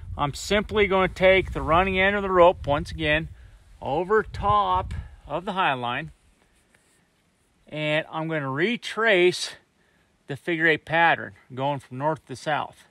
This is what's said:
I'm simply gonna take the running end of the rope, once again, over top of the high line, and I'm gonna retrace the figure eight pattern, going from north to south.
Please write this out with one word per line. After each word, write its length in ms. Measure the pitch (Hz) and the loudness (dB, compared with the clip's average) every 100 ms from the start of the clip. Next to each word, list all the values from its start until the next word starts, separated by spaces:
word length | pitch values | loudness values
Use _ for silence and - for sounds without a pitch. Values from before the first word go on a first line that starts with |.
| - - | -12 -6
I'm 160 | 143 | -6
simply 540 | - - 202 202 208 202 | -4 -2 -2 0 0 2
gonna 220 | 190 185 | 2 0
take 440 | - 185 190 170 | 4 4 4 2
the 80 | 156 | -4
running 400 | 139 160 190 190 | 2 2 2 2
end 160 | 190 202 | 0 0
of 60 | |
the 80 | 196 | 0
rope, 360 | 185 175 185 - | 6 6 6 -2
once 240 | 143 170 | -2 -4
again, 380 | 160 156 151 160 - - - _ - | -4 -2 -2 -2 -14 -20 -20 _ -12
over 400 | 117 143 180 214 | -6 -4 0 0
top 720 | 196 - 202 208 190 185 190 - - - - | 0 -4 0 2 2 0 -2 -8 -12 -16 -8
of 180 | 147 | -8
the 80 | 185 | -6
high 220 | 185 175 | -2 0
line, 360 | 135 120 123 156 - _ _ _ _ _ _ _ _ _ _ _ _ _ _ - | 0 -4 -6 -8 -14 _ _ _ _ _ _ _ _ _ _ _ _ _ _ -14
and 380 | 151 151 151 - | -8 -2 -2 -4
I'm 180 | 156 160 | -6 -4
gonna 220 | 160 139 | -4 -4
retrace 1040 | 131 190 233 - - 226 190 180 175 - - _ _ _ _ _ _ - | -2 -2 -4 -8 -2 2 6 4 2 -6 -12 _ _ _ _ _ _ -14
the 100 | 139 | -10
figure 300 | - 165 165 | -6 0 2
eight 200 | 151 - | 0 0
pattern, 480 | 160 170 135 110 101 - | 2 4 2 -4 -14 -16
going 240 | 127 135 143 | -6 -4 -4
from 200 | - 127 | -8 -6
north 260 | 143 160 - | -4 -4 -8
to 80 | 123 | -10
south. 500 | - 143 113 - _ | -4 -2 -4 -10 _